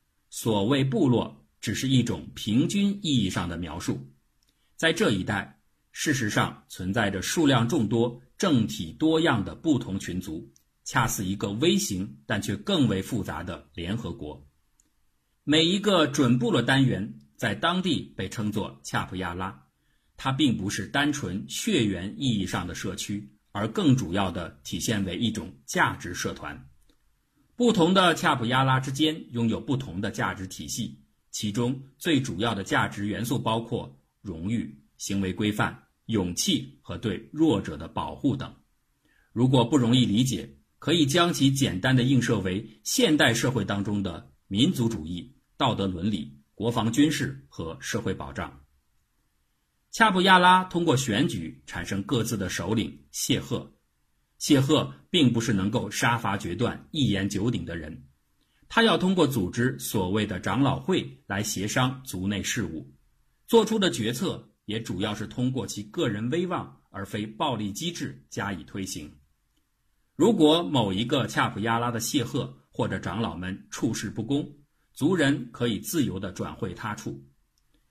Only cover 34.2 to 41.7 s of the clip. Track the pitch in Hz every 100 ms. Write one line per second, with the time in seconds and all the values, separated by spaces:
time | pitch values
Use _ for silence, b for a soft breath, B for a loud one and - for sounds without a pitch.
34.2 | 104 80 87 113 73 - _ _ - 98
35.2 | 95 95 104 104 101 - _ _ - 110
36.2 | 90 90 - 165 - - - 92 113 90
37.2 | - 151 160 104 92 78 82 - 76 73
38.2 | 143 104 87 - _ _ _ _ _ _
39.2 | _ - 131 131 117 151 117 127 110 101
40.2 | 131 101 71 - _ _ - 170 143 170
41.2 | 175 165 139 135 120